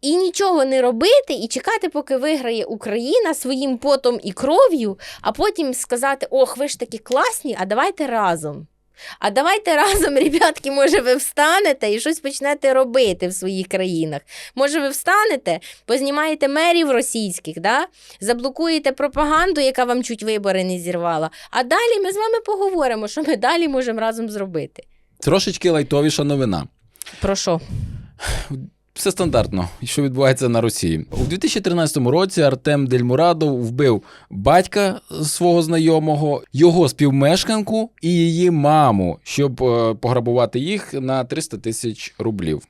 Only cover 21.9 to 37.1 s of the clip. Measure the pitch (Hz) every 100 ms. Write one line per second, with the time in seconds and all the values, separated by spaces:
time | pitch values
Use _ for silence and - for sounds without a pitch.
21.9 | 453 381 392 440 453 440 403 392 359 269
22.9 | 220 208 - 302 247 240 339 339 269 254
23.9 | 226 226 226 233 208 196 165 139 - -
24.9 | _ _ _ - 180 196 185 180 160 139
25.9 | 143 151 151 147 143 127 87 65 _ _
26.9 | _ - - 196 196 - 165 - - -
27.9 | - - - - - - 135 - _ _
28.9 | - 202 185 175 127 101 92 87 - 123
29.9 | - 139 127 135 131 127 117 113 - 87
30.9 | 80 - - 127 180 311 233 190 175 156
31.9 | 151 123 160 190 185 147 131 - 147 135
32.9 | 123 120 127 170 165 156 131 117 123 143
33.9 | 107 - - _ 95 101 165 190 - 202
34.9 | 185 _ 160 151 - 175 175 160 165 160
35.9 | 160 156 151 156 143 - 127 170 170 156
36.9 | - 143